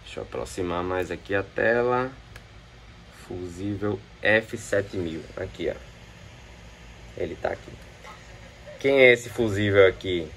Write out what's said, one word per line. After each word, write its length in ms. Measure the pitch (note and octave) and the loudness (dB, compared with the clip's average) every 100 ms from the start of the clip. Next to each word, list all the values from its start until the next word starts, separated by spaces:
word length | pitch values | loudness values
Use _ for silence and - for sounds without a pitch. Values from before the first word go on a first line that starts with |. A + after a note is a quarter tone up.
Deixa 160 | - - | -14 -12
eu 40 | |
aproximar 600 | A#1 B1+ B1 - F2+ F2 | -10 -10 -10 -6 -4 -2
mais 260 | F2+ F#2 F2 | -2 -2 -4
aqui 240 | F2 - | -6 -4
a 100 | G2 | -4
tela. 680 | G2 - A2 A#2 B2 B2 B2+ C3 - - - - - - - - - - - | -4 0 2 4 2 0 -2 -8 -20 -20 -20 -20 -20 -20 -20 -20 -20 -20 -14
Fusível 760 | F#2 F2+ E2+ G2+ G2 G#2 G2+ - - | -12 -10 -8 -6 -4 -4 -4 -8 -4
F 360 | - A2 A2+ A2+ | 2 2 2 -12
sete 400 | - G2+ G2 G2 | -2 -2 -2 -4
mil. 260 | F2 D#2+ - - | -6 -6 -12 -10
Aqui, 340 | F#2+ - E2 | -10 -6 -6
ó. 60 | - - - - - - - - - - - - - - - | -6 -14 -20 -20 -20 -20 -20 -20 -20 -20 -20 -20 -20 -18 -8
Ele 220 | - - | -8 -6
tá 120 | - | -6
aqui. 180 | - - - - - - - - - - - - - | -6 -12 -20 -20 -20 -20 -20 -20 -20 -20 -20 -20 -4
Quem 180 | C3+ C#3 | 2 8
é 140 | B2+ | 8
esse 160 | A#2+ - | 8 2
fusível 580 | - A2+ G2 G#2 G2 F#2+ | -2 0 0 4 8 8
aqui? 400 | F#2 G2 F2 D#2 | 6 -4 -4 -4